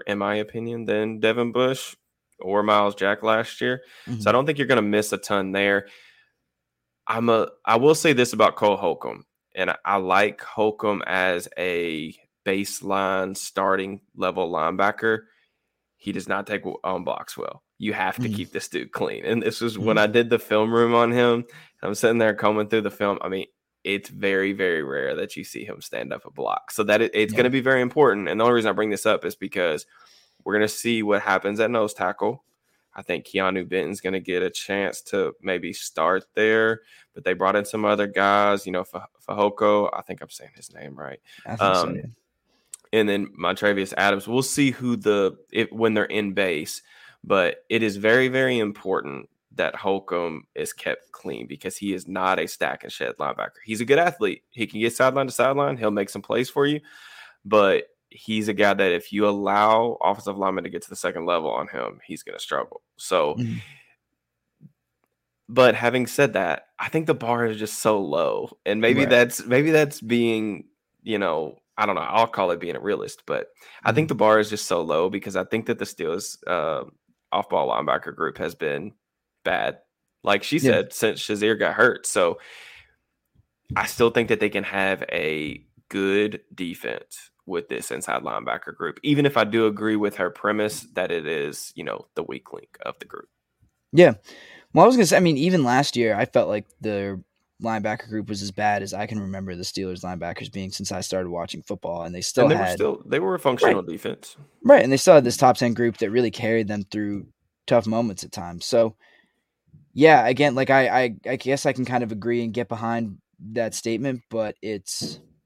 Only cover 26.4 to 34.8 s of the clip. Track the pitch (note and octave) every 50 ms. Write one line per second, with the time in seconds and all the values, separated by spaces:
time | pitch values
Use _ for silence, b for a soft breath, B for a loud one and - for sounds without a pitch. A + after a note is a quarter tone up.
26.4 | B1 G#1 G1+ - - - - - G#2 G#2 G#2 A2 A#2 - - G#2 A2 G#2+ G#2+ A#2+
27.4 | B2 B2 C3 C3+ A#2+ C3 C3+ B2+ B2 B2 - D#3 D3 F3+ G3 G#3 C3 D2+ F#2 G#2+
28.4 | A2+ A#2+ B2 A#2 A2 G#2+ F#2+ G#2 G#2+ G#2+ G2+ - - A2 G2+ - - F2+ - -
29.4 | F#2+ - - G2 F2 E2 D2+ D2 - b b b b b b b b b b b
30.4 | - - G2+ G#2+ G#2+ G#2 - - - A#2 A#2 A2+ G#2+ G#2 G2+ G2 - G#2 F#2+ F#2+
31.4 | - G2+ G#2 G#2+ A2+ A2 A#2+ A2+ G#2+ G#2+ - - F#2+ F2+ F2+ - G2 G#2+ C3 -
32.4 | _ _ _ _ _ _ _ _ _ _ - G2 G2 - F2+ D2+ - - - G2
33.4 | F#2+ F#2 F#2+ F#2+ F2 D#2+ F2+ F#2+ D#2 D#2 G2+ - - F#2 F#2+ F#2+ - F#2+ F2+ F2+
34.4 | F#2 F2+ - - - - G2 G2+